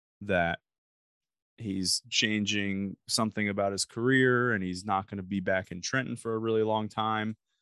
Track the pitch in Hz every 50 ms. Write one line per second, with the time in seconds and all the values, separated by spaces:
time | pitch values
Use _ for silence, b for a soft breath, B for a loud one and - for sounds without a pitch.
0 | _ _ _ _ 104 101 95 90 85 85 82 - _ _ _ _ _ _ _ _
1 | _ _ _ _ _ _ _ _ _ _ _ - 117 101 95 95 92 87 - -
2 | - 120 - - - 107 107 107 104 98 104 104 101 98 98 98 101 98 92 -
3 | _ - - - 113 110 - 107 104 104 98 101 101 98 98 95 - - - 117
4 | 117 127 135 131 131 127 123 120 123 123 113 101 92 92 90 90 95 107 98 95
5 | 98 - 101 101 92 92 101 98 90 98 95 95 101 - 87 90 87 - - 131
6 | 127 - 120 117 - 117 113 110 113 113 110 110 110 110 107 107 107 101 - -
7 | 110 110 110 107 107 110 110 - _ _ _ _